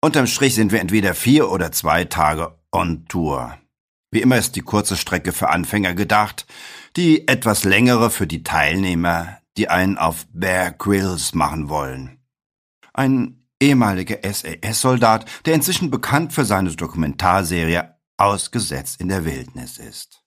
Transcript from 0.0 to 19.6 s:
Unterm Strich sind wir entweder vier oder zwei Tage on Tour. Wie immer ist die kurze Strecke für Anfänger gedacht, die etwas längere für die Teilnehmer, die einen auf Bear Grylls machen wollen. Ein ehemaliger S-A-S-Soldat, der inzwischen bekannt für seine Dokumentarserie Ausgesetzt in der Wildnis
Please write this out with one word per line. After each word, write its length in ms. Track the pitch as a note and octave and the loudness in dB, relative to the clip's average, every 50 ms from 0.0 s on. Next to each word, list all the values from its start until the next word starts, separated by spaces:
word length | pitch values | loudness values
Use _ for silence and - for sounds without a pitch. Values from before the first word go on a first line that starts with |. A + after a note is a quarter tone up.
Unterm 260 | - D#3 D#3 D3+ C3 A2 | 2 2 4 4 2 2
Strich 280 | - - C#3+ C3+ B2+ | 2 2 0 2 4
sind 160 | A2+ A2+ G2+ | 2 2 2
wir 100 | G2 A2+ | 2 0
entweder 320 | F2+ E2 F#2+ A2 G2 F#2+ F2 | 0 2 0 2 2 2 -2
vier 360 | - - A#2 C3+ D3+ C#3 F2+ | 0 2 4 4 6 4 4
oder 200 | F2+ F#2+ F2 D#2+ | 0 -2 -2 -2
zwei 340 | D2 - - D#2+ D2+ E2+ F2+ | -4 -4 0 2 2 2 0
Tage 520 | E2 - F2+ D#2+ D2+ D#2 D#2 E2 E2 - _ _ _ | -2 -2 0 2 2 2 0 -4 -8 -10 _ _ _
on 340 | - F2 F2 F2 E2 D#2 - _ | -2 -2 -2 -2 -4 -6 -8 _
Tour. 500 | - F2+ E2+ D2+ C#2 C2 B1 A#1 A#1+ - _ _ _ _ _ _ _ _ _ _ | -4 -4 -2 -2 -2 -4 -6 -10 -12 -18 _ _ _ _ _ _ _ _ _ _
Wie 100 | - A2+ | -2 2
immer 160 | - B2+ B2+ A#2 | 4 4 4 4
ist 180 | G#2+ - - | 2 -2 -6
die 60 | G2+ | -8
kurze 360 | - - - G#2 G2+ - G2 F2 | -8 -2 0 0 0 0 -2 -4
Strecke 340 | - - F2+ F2+ - F#2 | -4 -2 -4 -2 -2 -4
für 180 | F2 - - - | -4 -2 0 0
Anfänger 440 | - F2 E2+ - - G#2 G2 F#2 F2 | 0 0 0 -2 -2 0 0 0 -2
gedacht, 520 | F2 G2+ - G#2+ G#2 G#2+ G2+ - - - _ - - - - - - - - _ | -2 -2 2 2 2 2 0 -4 -12 -16 _ -18 -20 -20 -20 -20 -20 -20 -10 _
die 320 | - F3+ E3 D#3 D3+ - - | 0 4 4 4 4 4 0
etwas 360 | C3 - - A2+ G#2 G2 - | 0 0 2 0 0 0 2
längere 460 | G2 F#2+ G2+ A#2+ B2 B2 A#2 A#2 A2+ | 2 4 4 6 4 4 4 2 2
für 180 | - - G2 D#2+ | 0 -2 -4 -4
die 160 | D#2 D2 - | -4 -8 -8
Teilnehmer, 920 | - - D#2+ D2 D2 E2 F#2+ G2 F#2 F2 E2 E2+ F2 E2+ E2+ E2+ E2+ G2 - _ _ _ - | -4 -2 0 2 2 2 0 0 0 0 0 0 0 0 -2 -4 -8 -14 -20 _ _ _ -4
die 120 | G#2+ - | -2 0
einen 280 | - F2+ F#2 F#2+ G2 - | 2 2 2 0 0 0
auf 300 | D#2 E2 E2 - - _ - | 0 -2 -2 -4 -12 _ -8
Bear 380 | E2 F2+ F#2+ F#2 F#2 F#2 F2+ | -4 -2 0 0 0 -2 -4
Grylls 600 | E2+ _ - G#2 G2+ G2 F#2+ G2 F2+ E2 C2 - - | -6 _ -2 0 0 2 2 -2 -4 -4 -6 -4 -2
machen 360 | E2+ D2 C#2+ D2+ D#2+ D2+ C#2+ | 0 -2 0 -2 -6 -6 -4
wollen. 500 | D2+ D2+ C#2 C2 C2 C2 C2 B1 - _ _ _ _ _ _ _ _ _ _ _ _ _ _ _ _ | -4 -4 -4 -6 -8 -12 -14 -16 -18 _ _ _ _ _ _ _ _ _ _ _ _ _ _ _ _
Ein 540 | - C3+ C3+ C3+ C3 A#2+ B2 - _ _ _ _ _ | -2 0 0 2 0 0 -4 -8 _ _ _ _ _
ehemaliger 600 | C3+ C#3+ C#3+ B2+ A#2+ G#2 G2 F#2 F#2 - A2 - - | 2 4 6 4 4 2 2 -2 -4 -6 -6 -6 -6
S-A-S-Soldat, 1000 | F#2+ G2+ - - D#2+ D#2+ D#2+ - G2+ A2+ - - C3 B2+ B2 A2 A2+ A2 A2+ A2+ - - - _ | -6 -6 -6 -8 -10 -12 -10 -8 -6 -4 0 0 2 2 4 4 4 4 4 0 -8 -18 -8 _
der 80 | - D#3+ | 2 2
inzwischen 380 | D#3+ C#3 - F3+ - F#3 D#3 | 2 2 0 -2 -2 -2 -2
bekannt 420 | B2 - - - C3 D3 E3+ - - | -2 -4 -2 0 0 0 0 -2 -2
für 120 | - C3+ | -2 0
seine 300 | G#2 G#2 F#2+ F#2+ F2+ D#2+ | 2 2 0 0 -2 -4
Dokumentarserie 1200 | - F2 D#2 - E2 D#2+ D2+ C#2 - - F2+ F2 G2 F#2+ D#2+ F2+ F2 E2 D#2+ E2 E2+ F2 - _ _ _ _ _ _ | -6 -8 -8 -4 -2 -2 -2 -2 0 2 4 4 4 2 0 -2 0 0 2 0 0 -2 -4 _ _ _ _ _ _
Ausgesetzt 840 | G2 G2+ G2+ F#2+ - - - A#2+ G#2+ - D#2 C2+ - - - - | 2 2 2 0 -4 -6 -6 -6 -6 -4 -8 -8 -10 -10 -12 -10
in 80 | F2 F2+ | -6 -4
der 160 | F#2+ F#2+ E2 | -2 -2 -2
Wildnis 520 | D#2+ C#2+ C2 B1+ - - B2+ | -4 -6 -6 -10 -14 -14 -16